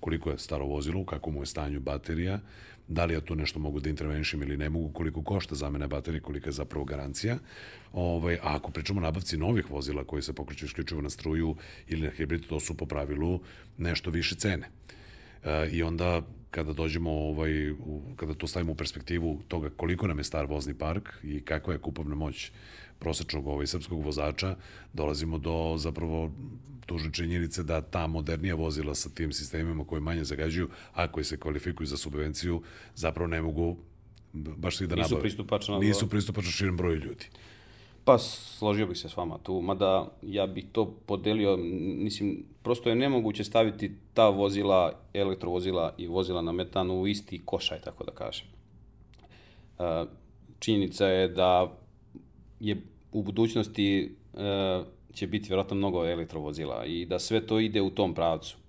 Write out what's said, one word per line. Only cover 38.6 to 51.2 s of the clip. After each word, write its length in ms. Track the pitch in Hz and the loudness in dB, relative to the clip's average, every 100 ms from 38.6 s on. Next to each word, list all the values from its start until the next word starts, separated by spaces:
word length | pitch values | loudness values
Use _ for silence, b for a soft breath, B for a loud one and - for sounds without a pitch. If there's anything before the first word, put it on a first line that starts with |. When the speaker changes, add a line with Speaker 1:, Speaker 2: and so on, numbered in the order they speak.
| 107 104 104 | 2 4 2
Speaker 2:
bih 120 | 87 | -2
se 100 | 85 | -4
s 80 | - | -4
vama 220 | 85 82 | -4 -6
tu, 220 | - 92 | -2 0
mada 480 | 87 95 98 95 - - | 2 4 6 4 2 -8
ja 240 | - 101 95 | -6 0 0
bih 180 | 98 - | -2 -4
to 220 | - 104 110 - | 0 0 0 -4
podelio, 480 | 98 101 107 101 | 0 2 4 6
m, 60 | 92 85 90 85 - | 4 2 -2 -2 0
mislim, 400 | 104 - 104 - - - | -2 0 0 -2 -6 -10
prosto 260 | 120 120 - | 0 2 4
je 80 | 117 | 4
nemoguće 480 | 139 131 110 101 | 4 4 2 0
staviti 480 | 104 113 110 104 98 - - | 2 4 4 2 -4 -6 -4
ta 140 | - 110 | 8 8
vozila, 720 | 98 101 101 101 95 85 - - | 8 4 4 6 6 6 2 -6
elektrovozila 800 | 101 98 92 87 87 90 90 80 - | 0 2 0 0 0 0 2 0 -2
i 80 | 85 | -2
vozila 360 | 90 90 90 | 0 2 0
na 100 | 82 | 0
metan 380 | 85 90 98 92 | 0 0 0 2
u 160 | 92 95 | 2 2
isti 360 | 101 - 87 | 0 -4 -10
košaj, 360 | - 95 - 78 | -4 -2 -2 -4
tako 240 | - - | -10 -10
da 80 | - | -10
kažem. 340 | - - - - - - - - - - - - B B B B - | -8 -8 -8 -12 -20 -20 -20 -20 -20 -20 -20 -20 B B B B -4
E, 260 | 87 82 82 - - - - - | 0 0 -2 -8 -20 -20 -20 -8
činjenica 480 | - 107 95 - 98 | 2 4 4 4 6
je 220 | 92 | 6